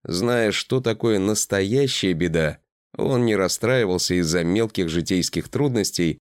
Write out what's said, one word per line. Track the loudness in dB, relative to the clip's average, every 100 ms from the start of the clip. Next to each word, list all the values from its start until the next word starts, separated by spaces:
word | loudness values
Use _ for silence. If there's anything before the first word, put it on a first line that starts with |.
зная, | -8 -2 0 2 2
что | 0 -2 -2
такое | -2 -2 0 2
настоящая | 0 0 -2 0 0 2 0 0 0
беда, | 2 0 2 0 -4 _ _ _ -4
он | 0 2
не | 2 2
расстраивался | 0 0 0 0 2 0 0
из-за | 0 2 0
мелких | 2 0 0 -2 -2
житейских | -2 0 0 0 -4 -6
трудностей | -2 -2 0 -2 0 -2 -2 _